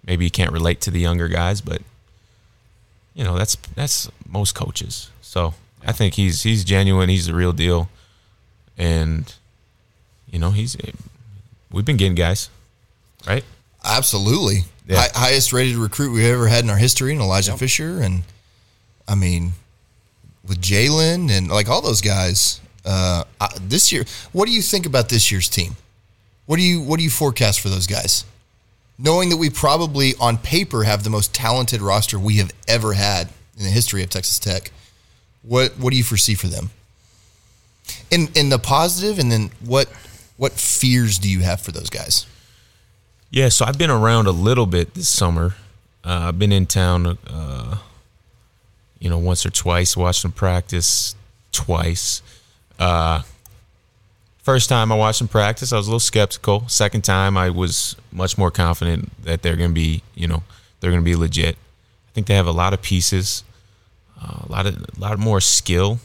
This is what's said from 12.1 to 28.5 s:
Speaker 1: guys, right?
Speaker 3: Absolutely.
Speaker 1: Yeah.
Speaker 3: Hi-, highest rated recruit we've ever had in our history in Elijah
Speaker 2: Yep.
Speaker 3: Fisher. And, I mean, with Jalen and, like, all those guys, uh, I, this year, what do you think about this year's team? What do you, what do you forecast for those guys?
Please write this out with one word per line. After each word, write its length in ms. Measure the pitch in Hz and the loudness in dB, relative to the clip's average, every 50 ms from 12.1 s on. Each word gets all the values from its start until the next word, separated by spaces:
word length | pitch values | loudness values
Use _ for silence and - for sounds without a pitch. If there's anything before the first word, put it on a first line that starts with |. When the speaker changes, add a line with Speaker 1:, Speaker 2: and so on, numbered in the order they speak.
| 90 | 2
Speaker 1:
guys, 340 | 85 85 82 95 107 - - - - _ _ _ _ _ _ _ _ _ _ _ _ - | 2 2 2 0 -2 -4 -10 -16 -20 _ _ _ _ _ _ _ _ _ _ _ _ -6
right? 180 | - 98 135 - - - _ _ _ _ _ - | -4 -4 -4 -4 -8 -20 _ _ _ _ _ -4
Speaker 3:
Absolutely. 800 | 95 107 - 135 - - 101 98 104 127 202 185 104 98 101 90 - - - _ | -2 0 0 0 0 -2 0 0 2 0 2 2 0 0 0 -2 -4 -8 -20 _
Speaker 1:
Yeah. 140 | - 92 95 120 123 | 0 2 2 2 2
Speaker 3:
Hi-, 140 | - 120 123 127 | 2 0 2 2
highest 240 | 135 135 127 - | 2 2 2 0
rated 240 | 127 123 127 127 120 | 0 0 0 0 0
recruit 360 | 117 113 104 - - 143 139 | -2 -2 -4 -2 -2 -2 0
we've 120 | 117 113 113 | 2 2 4
ever 240 | 117 123 123 117 110 | 4 4 4 4 4
had 160 | 117 120 120 | 4 4 2
in 60 | 113 | 2
our 60 | 101 98 | 2 4
history 340 | 117 127 123 - 131 131 | 4 4 2 0 0 -2
in 80 | 151 151 | -2 -2
Elijah 300 | 110 95 92 98 98 101 | 0 0 0 0 0 -2
Speaker 2:
Yep. 80 | 95 87 | -2 -4
Speaker 3:
Fisher. 400 | 127 131 - - 151 165 180 180 | -2 -2 -2 -2 -2 -4 -4 -2
And, 220 | 131 95 92 90 87 - - - _ _ _ _ _ _ _ _ _ _ _ _ _ | -2 0 0 -2 -4 -6 -12 -20 _ _ _ _ _ _ _ _ _ _ _ _ _
I 80 | - 101 | -2 0
mean, 380 | 98 95 90 87 85 85 87 90 - - _ _ _ _ _ _ _ _ _ _ _ _ - _ _ _ 95 | 0 2 2 0 0 -2 -4 -6 -8 -10 _ _ _ _ _ _ _ _ _ _ _ _ -20 _ _ _ -8
with 120 | 95 90 | -6 -4
Jalen 680 | 90 92 98 101 117 139 151 156 160 160 170 180 180 143 | -2 0 2 2 4 4 4 4 2 2 2 0 0 2
and, 180 | 101 95 92 82 | 2 2 2 2
like, 200 | 90 104 104 104 | 0 0 2 2
all 140 | 127 151 | 0 0
those 180 | 151 - 113 101 | 0 0 0 0
guys, 600 | 98 104 98 95 92 90 87 - - - - - - - _ - - | 0 0 0 0 0 0 0 0 0 0 -2 -6 -14 -20 _ -12 -6
uh, 380 | 101 95 92 92 92 90 85 82 - - _ | -4 -2 0 0 0 0 -2 -4 -6 -6 _
I, 80 | 104 104 - 98 | -4 -4 -4 -8
this 320 | 92 95 120 175 - - | -6 -4 0 2 2 2
year, 120 | - - - - - - - - | 2 0 -4 -6 -10 -18 -18 -6
what 140 | - 180 202 | -2 -2 0
do 60 | 233 | 0
you 100 | 233 220 | 0 -2
think 240 | - - - 196 175 | -2 0 -2 -2 -2
about 220 | 160 131 131 117 - | 0 0 0 0 2
this 200 | 123 113 - - | 2 2 2 2
year's 180 | 104 92 87 - | 2 0 -2 -2
team? 260 | - - 90 90 - - _ _ _ _ _ _ _ _ _ _ _ _ _ | -2 -2 -4 -4 -6 -14 _ _ _ _ _ _ _ _ _ _ _ _ _
What 100 | - 151 | -2 0
do 60 | 170 | 2
you, 180 | 180 180 175 170 | 4 2 2 0
what 160 | 147 131 160 165 | 0 -2 -2 0
do 60 | 165 | 0
you 60 | 160 | -2
forecast 500 | 120 - 156 143 120 - 123 107 98 - | -2 0 0 0 2 2 2 2 2 0
for 80 | - 101 | -2 -2
those 180 | 98 95 90 | -2 -2 -2
guys? 380 | 90 98 - 58 - - - - - - _ _ _ | -2 -4 -4 -2 -2 -2 -2 -4 -8 -20 _ _ _